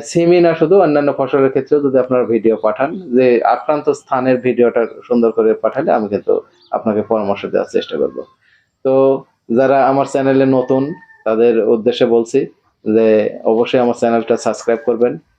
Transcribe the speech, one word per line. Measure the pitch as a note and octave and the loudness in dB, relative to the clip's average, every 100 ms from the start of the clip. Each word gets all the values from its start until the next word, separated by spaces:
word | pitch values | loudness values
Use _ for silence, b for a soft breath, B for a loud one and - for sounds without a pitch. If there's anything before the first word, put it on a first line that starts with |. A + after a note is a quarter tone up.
| - | 0
সিমই | E3+ E3+ F3 | 0 2 4
না, | E3+ E3 | 2 2
শুধু | D#3+ G3 | 2 4
অন্যান্য | E3 D3 C#3+ C#3 | 4 2 0 -2
ফসলের | C3 C#3+ C3+ | -2 0 2
ক্ষেত্রেও | C3+ B2+ D3 C#3 | 0 0 0 2
যদি | B2+ | 0
আপনারা | B2+ B2+ | 0 0
ভিডিও | A2 A2+ A2 G#2+ | 0 0 0 0
পাঠান, | G#2+ G#2+ C#3+ F#3+ E3+ B2 | -2 -2 -4 -6 -2 2
যে | B2+ A#2+ | 4 2
আক্রান্ত | - A#2+ - D3 C#3+ | 2 0 -2 -2 -2
স্থানের | C3+ _ C3 B2+ B2+ | -6 _ -2 0 0
ভিডিওটা | B2+ A#2 A#2 A#2+ A2+ - - | 0 0 0 0 -4 -8 -2
সুন্দর | A#2+ A2+ | 0 2
করে | A2+ A2 | 2 0
পাঠালে | G#2+ A2 B2+ E3 | 0 -2 -2 -2
আমি | C3+ G#2 | -2 -2
কিন্তু | G2 G2+ F#2+ - b b | -4 -2 -4 -4 b b
আপনাকে | G#2 A2 G#2+ | -4 -2 -4
পরামর্শ | G#2 A2 G2+ G2 G2 | -2 -2 -2 -6 -4
দেওয়ার | F#2+ G2 | -4 -4
চেষ্টা | G2 - D2+ | -8 -8 -4
করব। | C2+ C2 - _ _ _ _ _ C3 | -4 -6 -16 _ _ _ _ _ -2
তো | C3 C3+ C3+ - _ - A#2 | 0 2 0 -8 _ -4 0
যারা | C3 C#3 C3 | 2 2 2
আমার | C#3 C3+ | 0 -2
চ্যানেলে | C#3 C3+ C3+ C3+ | -2 0 2 2
নতুন, | C3 B2+ C3 C#3 F#3 - _ A2 | 0 0 -2 -2 -8 -16 _ -4
তাদের | A2 A#2+ A2+ G#2+ | 2 2 2 2
উদ্দেশ্যে | A#2 A2 A#2 A#2+ | 0 0 0 2
বলছি | A#2 A#2 C3+ D3+ _ _ _ A2 | 2 0 -2 -4 _ _ _ -2
যে | A2 A2 G#2+ G#2 - | 2 4 2 0 -4
অবশ্যই | - A2+ A#2 C3 | -2 0 0 0
আমার | A#2+ A#2 | 0 0
চ্যানেলটা | A#2 A#2 A2 A2+ | 0 0 0 -2
সাবস্ক্রাইব | A2+ G#2+ - A2+ - | -2 -4 -4 -2 -2
করবেন | A2+ A#2+ D#3+ _ | 0 -2 -2 _